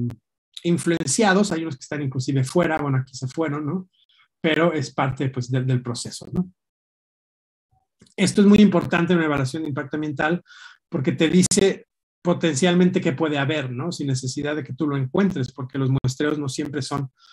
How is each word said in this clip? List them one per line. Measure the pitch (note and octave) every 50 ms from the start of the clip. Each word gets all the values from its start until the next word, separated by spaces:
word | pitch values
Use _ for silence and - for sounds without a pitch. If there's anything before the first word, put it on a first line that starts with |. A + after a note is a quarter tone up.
| A#2+ A#2+ B2 - _ _ _ _ _ _ _ - -
influenciados, | E3+ F3 C3+ - F3 E3+ E3 - C3+ - - A3 G3 F#3 G3 G#3 G#3
hay | E3 D#3+ E3
unos | D#3+ C#3+
que | - -
están | - D3+ D3
inclusive | D3 C3+ C3+ C3+ B2+ - C#3 C3+ C3
fuera, | C3 - F3 E3+ D#3 D#3 D#3
bueno, | D3 C#3+ C3+ C3
aquí | C3 - -
se | - C3 B2+
fueron, | - E3 D#3+ D#3 C#3+ D3+ D3+
¿no? | C#3+ E3 F#3+ F#3 - _ _ _ _ _ _ _ _ _ _
Pero | - E3 D#3 D3+ E3 F3
es | D#3 D3+ C3+ - -
parte, | - C#3 C#3 C3+ - D3 B2+
pues, | - B2+ A#2+ -
del, | B2+ B2+ B2+ C3
del | B2+ A#2+
proceso, | B2 A#2+ A#2 - - A2 - - - -
¿no? | - F3+ F#3 F#3 - _ _ _ _ _ _ _ _ _ _ _ _ _ _ _ _ _ _ _ _ _ _ _ _ _ _ _ _ _ _ _ _
Esto | - G3 F3+ - G#3
es | G3+ G3+
muy | G#3 G#3
importante | G#3 G3 F3 E3+ - - - E3+ E3+ E3
en | F3+ E3+
una | D#3+
evaluación | D#3 C#3+ C#3+ C3+ C3 - D#3+ D#3+
de | D#3
impacto | C#3 D3 D3 C#3 - D3+
ambiental | D3+ D3+ C#3+ C#3+ D#3+ D#3 F3 F3 - _ - - - - - _ _ _
porque | - F3 C3 -
te | C3 B2+ E3+ D#3
dice | E3 F#3 - - - - G3 F#3+ - - - _ _ _ _ _ _ _
potencialmente | - F3 F3 - - E3 D3 C3 F#3 F3+ F3 F3+ F#3 F#3 F#3 -
qué | - E3+
puede | D3 C3 D#3+ D#3 D3 C#3+
haber, | C#3 C3 D#3 D3+ C3+ B2
¿no? | B2 B2 D3+ F3
Sin | - - D3+ C#3
necesidad | C3 B2+ - B2+ - D3 C#3+ C#3+ D3+
de | D3+ C#3
que | - C3
tú | - D#3 D3
lo | C#3
encuentres, | C#3 C3 C3 - F3+ G3+ F#3+ F#3 C#3+ B2+ -
porque | - - C3+ B2+ - C#3
los | C3+ B2+
muestreos | C3+ B2+ - B2+ C3 - D3+ D3+ D3+ D3
no | D3 C#3
siempre | - - D3+ C#3+ C3 D3
son, | C#3 - C#3+ C#3+ C#3 C3 _ _ _ _